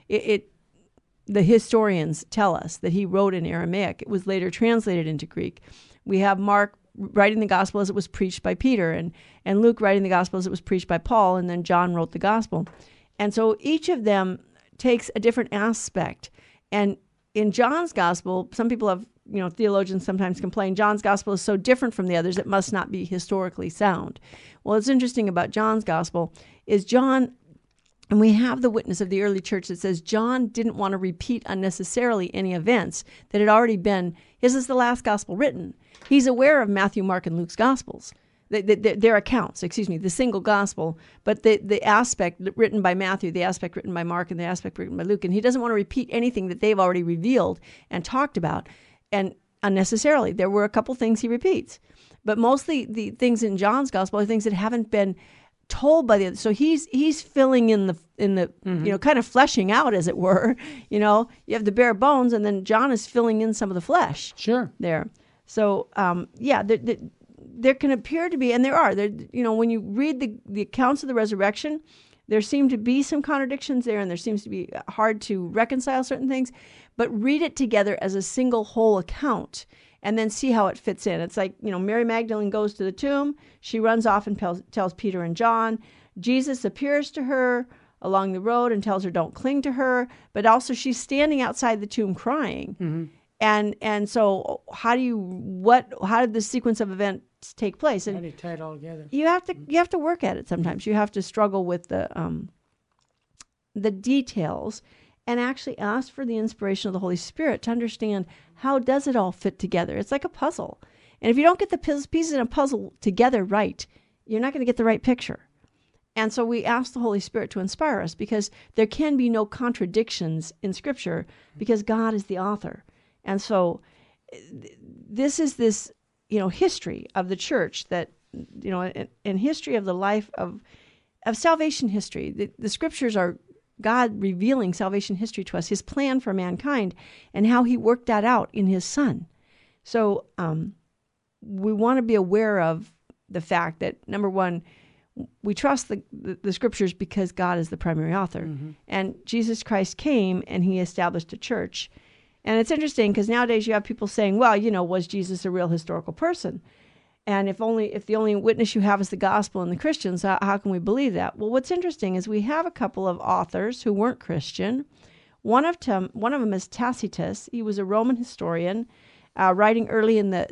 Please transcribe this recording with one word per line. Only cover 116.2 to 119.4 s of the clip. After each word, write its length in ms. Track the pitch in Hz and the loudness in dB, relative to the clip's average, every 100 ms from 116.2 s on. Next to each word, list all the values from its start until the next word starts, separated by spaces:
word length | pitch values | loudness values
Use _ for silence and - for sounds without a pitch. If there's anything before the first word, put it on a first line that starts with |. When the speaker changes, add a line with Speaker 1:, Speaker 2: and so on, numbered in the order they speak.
| 220 | -2
Speaker 1:
so 100 | 247 | 0
we 220 | 233 233 220 | -2 0 0
ask 260 | 240 254 | -2 -2
the 80 | 247 | -2
Holy 220 | 233 202 | 0 -2
Spirit 300 | - 220 - | -2 -6 -4
to 100 | 190 | -4
inspire 400 | 196 - 214 196 | -6 -2 -2 -2
us, 140 | 170 - | -4 -6
because 360 | 208 214 208 - _ - | -4 -2 -4 -10 _ 0
there 120 | 220 | 0
can 280 | - 302 269 | 2 0 2
be 140 | 240 | 2
no 160 | 226 | 2